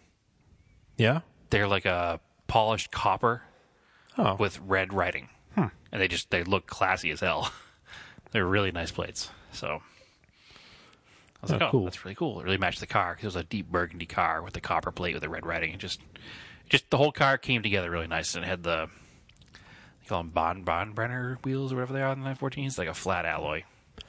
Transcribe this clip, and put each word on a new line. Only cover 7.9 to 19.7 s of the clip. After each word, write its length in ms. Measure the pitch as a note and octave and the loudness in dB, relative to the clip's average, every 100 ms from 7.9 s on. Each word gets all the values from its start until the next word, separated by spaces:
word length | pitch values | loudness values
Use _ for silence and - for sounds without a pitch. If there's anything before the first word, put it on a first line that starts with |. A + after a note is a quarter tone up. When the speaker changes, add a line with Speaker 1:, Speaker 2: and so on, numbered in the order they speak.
Speaker 2:
<laughs> 400 | - - - - | -20 -20 -20 -2
They're 140 | A2 F2+ | 0 4
really 260 | G2+ G2 | 4 2
nice 180 | E2+ E2+ | -2 -6
plates. 380 | - - - - - - | -4 -6 -6 -10 -12 -16
So 140 | - - D2+ | -8 -6 -6
I 1600 | - - - _ _ _ - - - - - - _ - _ - | -8 -20 -20 _ _ _ -20 -20 -20 -20 -20 -20 _ -20 _ -10
was 100 | A2 | 0
Speaker 1:
Oh, 20 | |
Speaker 2:
like, 80 | B2 | 2
"Oh, 100 | - | 4
Speaker 1:
cool. 120 | B2+ F#2 | 2 0
Speaker 2:
that's 180 | - | -6
really 120 | F#2 G2 | -10 -4
cool." 260 | D#3+ G2+ | -4 -4
It 20 | |
really 140 | F#2 G2 | -2 2
matched 240 | F#2+ - | 2 0
the 60 | - | 0
car, 280 | A2 F2 E2+ | 0 0 -2
'cause 80 | |
it 40 | G#2+ | -6
was 80 | F2 | -6
a 60 | E2+ | -4
deep 260 | G#2 E2 | -6 -2
burgundy 340 | F2 E2+ F2 E2+ | -2 -2 -6 -4
car 360 | - E2 D#2+ | 0 2 0
with 120 | F#2 F2+ | -4 -6
the 40 | |
copper 300 | - E2+ E2+ | -2 -2 -2
plate 220 | - E2+ | -4 -4
with 100 | D2+ | -4
the 60 | D#2 | -6
red 160 | E2 E2+ | -6 -6
writing. 260 | E2 D#2+ | -4 -4
It 40 | F2+ | -4
just, 220 | F2+ - - - - - - - - | -8 -8 -12 -20 -18 -16 -18 -14 2
just 220 | C#3+ - | 2 4
the 80 | C3+ | 4
whole 140 | D3 | 4
car 240 | - C#3 C3+ | 4 4 4
came 260 | - A#2+ | 2 0
together 260 | G#2 G2 F2 | 2 2 0
really 180 | E2+ E2 | -2 -2
nice, 280 | E2 D#2+ E2+ | -2 -2 -4
and 80 | |
it 40 | E2+ | -4
had 140 | F2+ | -2
the 260 | E2+ E2+ D#3+ - - - - - - - - | 0 -2 -2 -10 -20 -20 -20 -20 -20 -20 -20